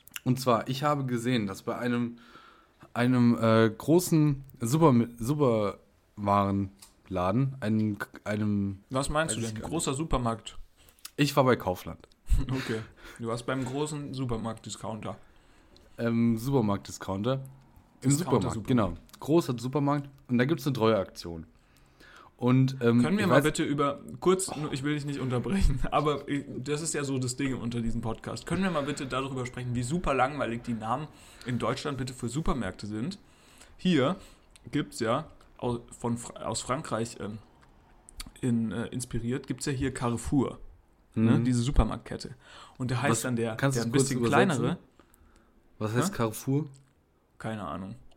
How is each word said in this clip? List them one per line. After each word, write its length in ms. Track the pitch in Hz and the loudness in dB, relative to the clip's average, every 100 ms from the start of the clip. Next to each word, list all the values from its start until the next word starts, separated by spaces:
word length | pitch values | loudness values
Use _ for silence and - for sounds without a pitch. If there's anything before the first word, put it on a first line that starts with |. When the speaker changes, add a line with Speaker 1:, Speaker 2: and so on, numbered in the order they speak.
| - - | -20 -4
Speaker 1:
Und 160 | 127 127 | -2 0
zwar, 280 | 127 110 - | 2 2 0
ich 160 | 135 | -2
habe 220 | 147 143 131 | 0 0 -2
gesehen, 400 | 120 120 123 98 | -2 0 0 -2
dass 140 | 95 | -6
bei 140 | - 113 | -8 -4
einem, 400 | 123 120 120 120 - - - - _ _ - | -2 0 -2 -6 -20 -20 -20 -20 _ _ -8
einem, 440 | 117 123 123 120 120 | 0 2 6 6 6
äh, 300 | 113 113 113 | 6 6 6
großen 720 | - - 170 175 160 151 135 - - | 2 4 4 4 4 4 2 -6 -6
Superm-, 500 | 117 160 160 120 117 - | 0 4 6 6 4 -2
Superwarenladen, 2500 | 113 147 135 110 101 - _ _ _ - 101 101 98 98 98 - - _ - 90 90 117 135 135 | -2 2 2 4 0 -4 _ _ _ -6 2 2 4 0 -2 -8 -20 _ -8 -2 2 2 0 -2
einem, 380 | 110 110 107 101 - - | 0 2 0 -2 -8 -10
einem 560 | - 107 107 101 98 95 - | -6 -2 0 0 0 -4 -6
Speaker 2:
Was 200 | 131 143 | -4 -2
meinst 260 | 151 160 110 | -2 -2 -4
Speaker 1:
Weiß 60 | |
Speaker 2:
du 60 | 113 | -6
Speaker 1:
ich 60 | |
Speaker 2:
denn? 80 | 110 | -6
Speaker 1:
gar 80 | - | -6
Speaker 2:
Großer 220 | 160 156 | -4 -2
Speaker 1:
nicht. 60 | 135 | -4
Speaker 2:
Supermarkt? 580 | 165 131 117 - - - - _ - _ - - | -2 0 0 -4 -8 -16 -16 _ -20 _ -8 0
Speaker 1:
Ich 200 | 143 143 | 2 4
war 80 | |
bei 120 | 127 120 | 4 4
Kaufland. 520 | 95 90 87 80 - _ - | 0 -4 -8 -14 -18 _ 2
Speaker 2:
<laughs> 240 | - 127 | 2 2
Okay. 280 | 131 127 110 113 - - - | -2 -4 -6 -8 -18 -20 -10
Du 80 | 113 | -6
warst 180 | 120 131 | -4 -4
beim 180 | 131 123 | -4 -4
großen 480 | 139 151 147 139 | -4 -4 -6 -8
Supermarkt-Discounter. 1040 | 131 127 110 113 107 113 - 98 110 98 98 - _ - _ _ - - - | -6 -4 -4 -4 -8 -12 -10 -10 -8 -10 -12 -16 _ -20 _ _ -20 -16 -4
Speaker 1:
Ähm, 380 | 117 117 117 113 | 0 4 4 2
Supermarkt-Discounter. 1040 | 127 139 104 98 - - - 98 117 135 - - - - - _ | 2 2 2 0 -4 -10 -6 -4 -2 -2 -6 -16 -20 -20 -20 _
Im 80 | 131 | 0
Speaker 2:
Discounter 400 | 143 180 120 85 | 0 2 0 0
Speaker 1:
Supermarkt, 20 | |
Speaker 2:
Supermarkt. 140 | 104 101 | -2 0
Speaker 1:
genau. 260 | 123 92 85 - - | 2 2 -4 -14 -10
Großer 360 | - 170 165 120 | 0 2 2 -2
Supermarkt. 520 | 127 147 143 147 139 - - | -4 0 0 0 -4 -14 0
Und 100 | 120 | 2
da 80 | 131 | 2
gibt's 220 | 165 151 | 0 -2
eine 60 | |
Treueaktion. 760 | 113 110 104 92 - 87 82 80 _ _ _ _ _ - - - - | 2 2 2 0 -8 -12 -12 -14 _ _ _ _ _ -20 -20 -20 -2
Und, 380 | 123 131 131 - | 4 6 6 4
ähm, 200 | 117 117 | 4 6
Speaker 2:
Können 160 | 143 208 | 4 4
wir 60 | |
Speaker 1:
ich 40 | 196 | 4
Speaker 2:
mal 100 | 135 | 6
Speaker 1:
weiß 60 | 151 | 4
Speaker 2:
bitte 180 | 160 | 2
über, 360 | 151 143 143 143 - 139 | 0 0 0 -2 -10 -2
kurz, 360 | 175 185 156 143 | 2 2 0 -6
nur, 160 | 147 | -6
ich 120 | 143 | -4
will 100 | 143 | -2
dich 120 | 151 143 | -2 -4
nicht 140 | 139 | -4
unterbrechen, 600 | 131 123 117 196 - 123 - | -2 -2 0 4 4 4 2
<laughs> 60 | |
aber 360 | 139 147 143 - | 2 2 0 -2
ich, 160 | 143 - 120 | -6 -6 -8
das 240 | 127 147 | -4 -4
ist 100 | 160 | -4
ja 100 | 151 | -4
so 140 | 139 131 | -2 -2
das 180 | 127 - | -2 -2
Ding 180 | 139 113 | -4 -4
unter 260 | 117 120 | -4 -4
diesem 200 | 113 113 | -2 -2
Podcast. 440 | 113 110 - 117 - | -4 -6 -8 -8 -4
Können 160 | 170 | -2
wir 80 | 190 | 0
mal 140 | 156 | 0
bitte 240 | 139 143 131 | -2 -6 -4
darüber 400 | 131 139 131 120 | -4 -4 -6 -6
sprechen, 260 | 123 123 | -8 -6
wie 80 | 120 | -4
super 320 | 123 175 151 | -2 -2 0
langweilig 480 | 135 131 143 117 117 | 2 2 0 -4 -4
die 140 | 120 110 | -6 -6
Namen 320 | 110 131 151 - - - - | -4 -4 -6 -14 -20 -12 -6
in 100 | 117 | -2
Deutschland 400 | 110 127 151 131 | -2 -2 -4 -4
bitte 160 | 131 | -6
für 160 | - 117 | -6 -6
Supermärkte 560 | 139 165 139 95 - 104 | -2 0 0 -4 -6 -8
sind? 320 | 107 151 - - _ - - - - | -6 -6 -8 -16 _ -20 -20 -20 -4
Hier 400 | 185 151 135 190 - - _ - - | 2 4 2 0 -10 -20 _ -20 -6
gibt's 280 | 143 143 - | -4 -4 -2
ja 260 | 110 131 156 - - - | 0 0 -4 -16 -20 -6
au-, 220 | 123 120 - - | -4 -4 -8 -6
von 220 | 117 120 | -4 -4
Fra-, 260 | - - - | -6 -8 -6
aus 160 | 113 | -4
Frankreich, 560 | - 135 - 110 117 - | -4 -4 -4 -4 -4 -8
ähm, 200 | 101 110 - _ - - _ - - - - - | -10 -10 -16 _ -20 -20 _ -20 -18 -16 -16 -6
in, 300 | 131 117 110 | 0 0 0
äh, 140 | 117 110 | -4 -6
inspiriert, 580 | 127 123 117 117 135 - | -8 -6 -4 -4 -4 -6
gibt's 180 | 127 151 | -6 -4
ja 60 | |
hier 180 | 131 135 | -2 -2
Carrefour, 680 | 135 120 117 - 143 113 - - - _ _ _ 110 | -2 -2 -2 0 2 2 -2 -16 -20 _ _ _ 2
ne? 240 | 110 113 | 6 6
Speaker 1:
Mhm. 40 | 120 | 4
Speaker 2:
Diese 160 | 120 | 2
Supermarktkette. 720 | 120 135 107 - - - - - - - - - | 4 4 4 0 -8 -10 -10 -16 -20 -20 -18 -8
Und 140 | 123 | -4
der 100 | 123 | 0
heißt 100 | 139 | 2
Speaker 1:
Was, 80 | - | 2
Speaker 2:
dann 120 | 131 117 | 0 -2
der, 200 | 113 113 | -2 0
Speaker 1:
kannst 220 | 139 117 | 0 0
Speaker 2:
der 80 | 113 | 2
Speaker 1:
du's 40 | |
Speaker 2:
ein 20 | |
Speaker 1:
kurz 100 | 135 | 2
Speaker 2:
bisschen 160 | 135 127 | 2 2
Speaker 1:
übersetzen? 280 | 117 143 185 127 | 2 4 4 2
Speaker 2:
kleinere. 180 | 127 180 - _ _ _ _ _ _ _ _ - | 0 -4 -8 _ _ _ _ _ _ _ _ -8
Speaker 1:
Was 160 | 110 120 | -2 0
heißt 180 | 185 | 0
Speaker 2:
Hä? 40 | - | 0
Speaker 1:
Carrefour? 500 | 113 - 135 143 160 - _ _ _ _ _ - | -2 -2 -2 -2 -2 -10 _ _ _ _ _ -14
Speaker 2:
Keine 240 | 113 110 | -10 -8
Ahnung. 320 | 85 85 95 120 - | -8 -8 -10 -14 -20